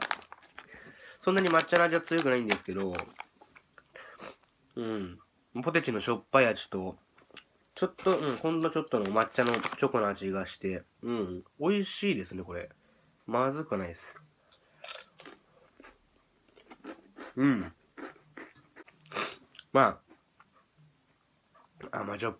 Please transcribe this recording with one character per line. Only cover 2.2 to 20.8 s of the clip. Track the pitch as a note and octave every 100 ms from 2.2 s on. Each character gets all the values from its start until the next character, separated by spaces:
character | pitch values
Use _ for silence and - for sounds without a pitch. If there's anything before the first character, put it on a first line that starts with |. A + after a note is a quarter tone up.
く | C#3+
な | B2+
い |
ん | A2
で | G2
す |
け | -
ど、 | F#2 F#2+ F2 - - - _ - - _ _ - - - - - - _ _ _ B2
う |
ん。 | A2+ A2 F2+ E2+ _ _ _ A#2+
ポ | D3
テ | E3
チ | C3+
の | A2
し | A#2+
ょ | A2
っ | -
ぱ | C3+
い | A#2+
味 | G#2+ -
と、 | G2 F#2 - _ _ _ - - _ _
ち | - F#3
ょ |
っ | -
と、 | F#3+ F3+
う | D3+
ん、 | A#2
ほ | D#3+
ん | D#3+
の | D#3+
ち | D#3+
ょ |
っ | D#3
と | A#2
の | G2
抹 | A2 A2+
茶 | -
の | A#2+
チ | A2+ - -
ョ | C3+
コ | A#2+
の | G2+
味 | G2 F#2+
が | F#2+ F#2
し | -
て、 | F#2+ F#2 - _
う | A2+
ん。 | A#2 F#2 F2+ - -
美 | D#3+ G3+
味 | F#3+
し | - G3+
い | B2+
で | F#2+
す | F#2
ね、 |
こ | F2+
れ。 | F2 - - _ _ _ _ -
ま | A#2+ C3
ず | D3 D#3
く | G2+
な | F2
い |
で | E2
す。 | - - - _ _ _ _ _ - - - - - - _ _ _ - - - _ _ _ _ _ - - - - - - - - B2+
う |
ん。 | C#3 A2+ F2 - _ - - - _ - - - _ - - - - - - - - - -
ま | C3+ A2+ F#2+
あ、 | _ - _ _ _ _ _ _